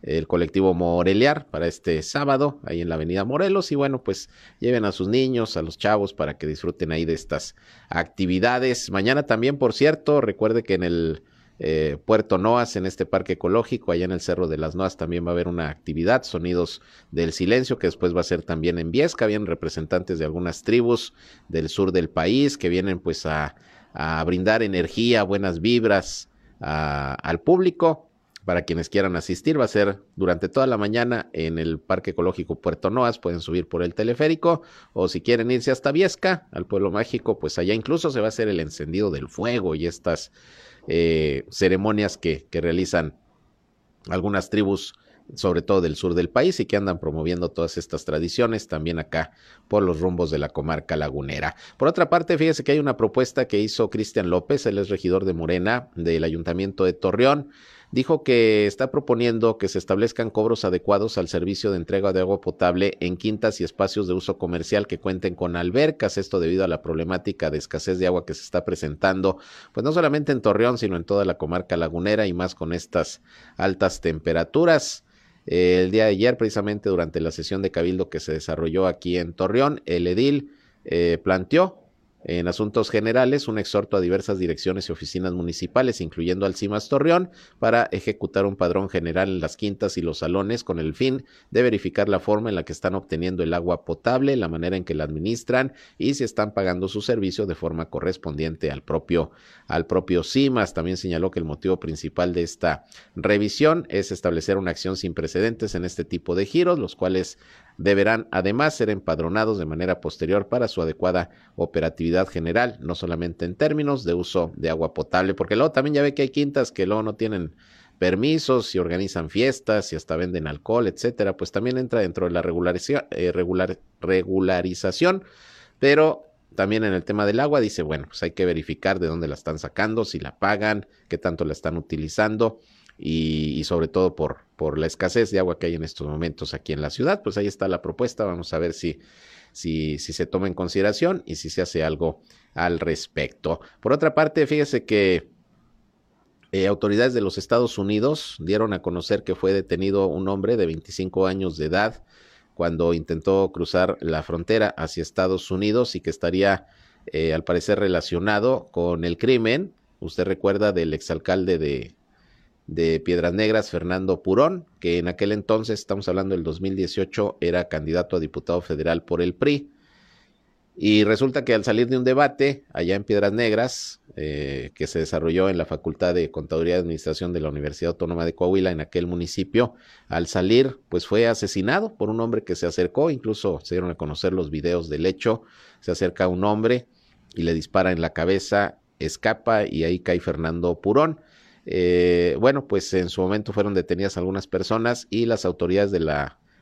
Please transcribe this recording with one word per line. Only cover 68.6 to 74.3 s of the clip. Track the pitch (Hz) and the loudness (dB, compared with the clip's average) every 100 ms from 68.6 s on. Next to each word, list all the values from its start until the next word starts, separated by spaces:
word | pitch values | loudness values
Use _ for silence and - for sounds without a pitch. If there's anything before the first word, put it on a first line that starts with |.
| 87 | -2
presentando, | 90 78 76 95 95 95 92 - - - | -4 -4 0 0 2 0 0 -10 -20 -10
pues, | - | -4
no | 123 | 0
solamente | 160 156 151 147 | 2 2 2 0
en | 131 | 0
Torreón, | 107 101 120 120 | 2 4 4 2
sino | 107 87 | -2 -2
en | |
toda | 85 101 | 0 0
la | 95 87 | 2 0
comarca | 78 87 90 85 | -2 -4 -2 -2
lagunera, | 82 85 95 107 104 | -2 -2 0 2 0
y | |
más | 87 90 | 0 -4
con | - 82 | -4 -6
estas | 85 - 90 78 - _ - - - | -6 -2 -2 -2 -8 _ -20 -20 -2
altas | 95 92 95 - | -2 2 0 0
temperaturas. | 87 78 78 | -2 -2 0